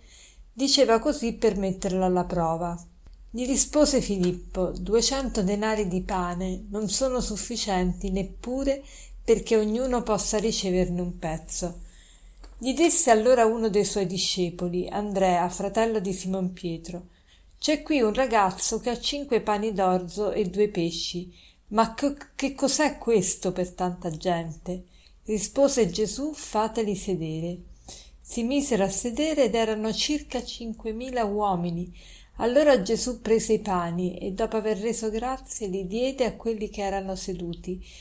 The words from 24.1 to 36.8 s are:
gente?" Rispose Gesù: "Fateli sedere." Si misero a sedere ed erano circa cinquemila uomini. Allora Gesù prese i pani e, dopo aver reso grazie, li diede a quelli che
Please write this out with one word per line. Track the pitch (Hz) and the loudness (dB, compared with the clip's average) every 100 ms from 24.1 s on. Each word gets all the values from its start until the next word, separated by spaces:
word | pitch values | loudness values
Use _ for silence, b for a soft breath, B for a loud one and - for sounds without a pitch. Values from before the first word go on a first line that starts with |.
gente?" | 156 185 170 165 151 - 185 185 b b b - | -4 -2 -2 -2 -10 -10 -10 -12 b b b -4
Rispose | 214 - 269 277 269 202 | -2 0 4 4 4 2
Gesù: | 180 214 - 294 | 2 -2 -2 -6
"Fateli | 302 - 214 220 226 214 190 | -6 -4 0 0 0 -2 -2
sedere." | - 180 160 156 170 180 - B B B B B | -2 -2 -4 -4 -6 -8 -12 B B B B B
Si | - 240 | -8 -2
misero | 233 285 285 220 | 0 0 2 2
a | 196 | 2
sedere | - 247 226 311 302 | 0 -2 0 0 2
ed | 240 | 2
erano | 233 220 214 220 | 2 0 0 -2
circa | - - 294 - 247 | -2 -2 -2 -4 -8
cinquemila | 233 - 233 220 226 220 262 247 | -8 -10 -10 -10 -8 -8 -6 -2
uomini. | 208 208 208 175 175 170 180 B B B B - | -2 0 0 0 0 -4 -6 B B B B -4
Allora | 226 262 302 254 | 2 6 8 6
Gesù | 185 226 254 226 | 4 0 -2 -4
prese | - 226 220 | 2 2 4
i | 220 | 2
pani | 214 180 170 170 180 - | 2 -2 0 -2 -2 -4
e, | 202 | -6
dopo | 190 220 220 | -2 -2 0
aver | 208 196 | 0 -2
reso | 226 220 220 | -2 -2 -2
grazie, | 220 247 262 - - 202 | -2 -4 -6 -8 -8 -4
li | 190 180 | -4 -4
diede | 220 262 269 | -2 0 0
a | 226 - | -2 -2
quelli | 226 220 208 | -4 -4 -6
che | - | -4